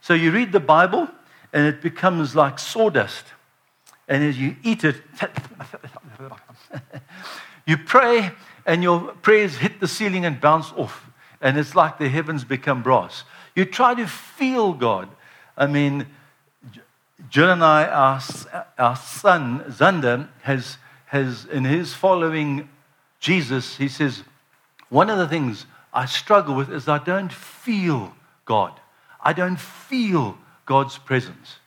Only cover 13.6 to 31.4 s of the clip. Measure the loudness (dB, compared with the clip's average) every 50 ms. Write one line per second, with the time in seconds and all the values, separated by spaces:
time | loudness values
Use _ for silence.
13.6 | -2 -2 0 0 2 2 2 0 -6 -8 -8 -14 -18 -20 -8 -4 -4 -2 0 0
14.6 | 0 0 0 0 -2 -2 -2 -2 -6 -12 -18 _ _ -20 -20 -20 _ _ _ -2
15.6 | -2 0 2 0 0 0 -2 -4 -8 -10 -14 _ _ _ _ _ _ _ _ _
16.6 | _ -20 -20 -20 _ _ _ _ _ _ _ _ -20 -4 2 4 4 4 4 4
17.6 | 6 6 6 6 4 2 2 2 2 2 2 0 -6 -10 -14 -14 -16 -14 -14 -14
18.6 | -14 _ _ 0 0 0 0 0 -10 -14 -16 0 4 4 4 4 2 -4 -6 -6
19.6 | -8 -10 -2 2 4 4 4 4 0 0 0 0 -4 -10 -16 _ -4 -4 -4 -4
20.6 | -4 -8 -16 -20 _ -20 _ _ _ _ -2 -2 -2 -2 -6 -10 -12 -8 -6 -4
21.6 | -2 0 0 0 -2 -6 -10 0 2 2 2 4 2 -2 -2 -2 -2 -2 -4 -6
22.6 | -6 -12 _ _ _ _ _ _ _ _ _ _ -2 0 0 0 0 -2 -4 -6
23.6 | -6 -8 -8 -6 -6 -6 -2 -2 -2 -2 -2 -6 -14 _ _ _ _ _ _ _
24.6 | _ _ _ _ -20 _ 2 2 2 4 2 -2 -2 -2 -2 -2 -2 -4 -6 -8
25.6 | -14 _ _ _ _ _ -6 -4 -4 -4 -6 -8 0 4 4 4 4 2 -2 -2
26.6 | -4 -4 -6 -8 -2 -2 -2 -2 0 -2 -4 -4 -4 -6 -12 -14 -20 -20 -20 -16
27.6 | -8 -4 -4 -2 0 -2 -2 -2 -4 -8 -14 _ _ _ _ _ _ -2 0 0
28.6 | 0 -2 -6 -16 _ _ _ _ _ _ -20 _ -2 -2 0 0 -2 -4 -4 -6
29.6 | -10 -16 -20 -20 -14 -8 -4 -4 -2 0 0 0 0 -2 -6 -12 _ _ _ _
30.6 | _ 0 0 0 0 0 -6 -18 _ -2 -2 -2 -2 -4 -16 -20